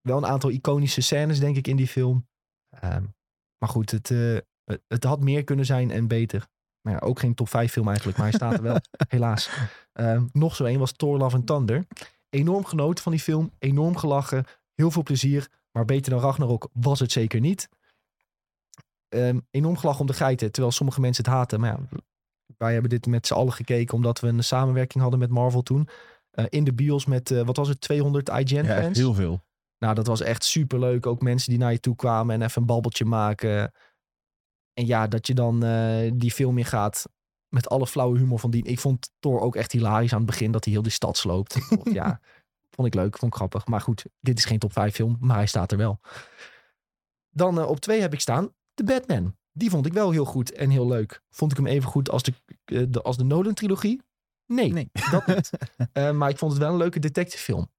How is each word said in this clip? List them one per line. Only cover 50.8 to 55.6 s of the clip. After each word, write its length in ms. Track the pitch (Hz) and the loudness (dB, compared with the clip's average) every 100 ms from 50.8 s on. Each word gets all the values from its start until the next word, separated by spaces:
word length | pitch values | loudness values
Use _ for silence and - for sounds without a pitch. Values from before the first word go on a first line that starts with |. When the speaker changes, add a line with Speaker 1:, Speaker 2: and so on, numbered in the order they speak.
| 123 | 2
Speaker 1:
leuk. 340 | 120 107 - _ | 0 -2 -8 _
Vond 200 | - 156 | -4 -2
ik 60 | 135 | 0
hem 100 | 139 | 0
even 220 | 139 131 | 0 0
goed 220 | 143 135 | 0 0
als 120 | - | -2
de, 100 | 127 127 _ - | -2 -6 _ -20
eh, 180 | - 120 127 | -6 -2 0
de, 140 | 120 | -2
als 140 | - 123 | -2 0
de 80 | |
Nolan-trilogie? 760 | 127 156 196 202 208 190 208 254 - _ _ _ _ | 2 2 0 0 -2 0 0 -2 -6 _ _ _ _
Nee, 260 | 240 185 | 0 0
Speaker 2:
Nee. 180 | 101 - - - | 0 -4 -4 0
Speaker 1:
dat 160 | 175 - | 0 2
niet. 240 | 185 - - | 0 0 -6